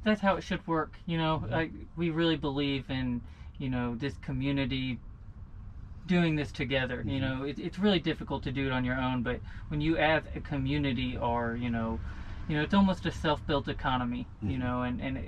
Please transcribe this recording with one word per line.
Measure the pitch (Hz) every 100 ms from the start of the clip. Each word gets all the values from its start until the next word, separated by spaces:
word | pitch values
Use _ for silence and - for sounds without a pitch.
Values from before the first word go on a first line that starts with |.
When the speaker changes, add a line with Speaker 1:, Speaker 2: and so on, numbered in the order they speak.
Speaker 1:
that's | 214 214
how | 196 170
it |
should | - 185 -
work. | 160 - - -
You | 165
know, | 160 156 165
Speaker 2:
Mm-hmm. |
Speaker 1:
I, | 180 160 - - 160
we | 170
really | 156 165 156
believe | 147 139 143 139 127
in, | 131 127 120 - - - -
you | 135
know, | 127 123 117
this | 139 -
community | - 131 135 139 131 135 131 120 - - - - - - - - - - -
doing | 180 170 151
this | 143
together. | - 127 135 127 123 123
You | 135
Speaker 2:
Mm-hmm. | 135 131
Speaker 1:
know, | 139
it, | 135
it's | 180 -
really | 208 185
difficult | 160 156 - 135
to | -
do | 135 135
it |
on | 127
your | 123 127
own, | 127 127
but | 120 120 - - -
when | 151
you | 156 165
have | 156 156 - 143
a |
community | - 143 135 147 139 123 127 123
or, | 120 120 117 117
you | 120
know, | 117 113 110 - - - - -
you | 151
know, |
it's | 156
almost | 202 196 180 -
a |
self-built | - 160 147 - - -
economy, | - 143 127 120 120 127 -
you | 104
Speaker 2:
Mm-hmm. | 131
Speaker 1:
know, | 123 123
and, | 123 123
and | 135 131